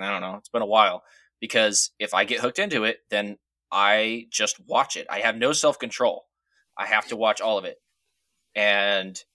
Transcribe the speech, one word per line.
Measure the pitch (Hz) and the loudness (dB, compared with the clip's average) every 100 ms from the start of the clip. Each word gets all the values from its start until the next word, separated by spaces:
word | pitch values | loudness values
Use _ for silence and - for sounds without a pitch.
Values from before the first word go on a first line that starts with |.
I | 98 | -6
don't | 98 | -4
know. | 92 98 | -6 -10
It's | - | -6
been | 120 | -4
a | 104 | 2
while, | 110 101 90 - _ _ - | 4 4 2 -10 _ _ -14
because | 113 117 107 98 - - | -2 2 2 2 -2 -4
if | 104 | -2
I | 95 | 0
get | 104 113 | 0 0
hooked | 123 151 | -2 -2
into | 202 139 | -2 0
it, | 110 110 - | 0 -2 -4
then | 104 104 104 _ _ - | -4 -4 -8 _ _ -4
I | 95 101 107 110 117 117 | 2 4 4 2 -4 -6
just | - - - 95 | -4 -2 -4 0
watch | - - - | 0 0 -4
it. | - | -8
I | 101 | -2
have | 113 113 | -2 0
no | 127 | 0
self-control. | 151 151 - 120 - 120 - - _ _ _ _ - | 2 0 0 -4 0 0 0 -8 _ _ _ _ -10
I | 98 | -2
have | 107 - | -2 -2
to | 113 | -2
watch | 110 104 | 0 0
all | 110 104 | -2 -2
of | |
it. | 90 - _ _ _ _ _ _ _ | -4 -12 _ _ _ _ _ _ _
And | 107 104 101 101 98 95 92 - | -2 2 2 2 0 -4 -12 -20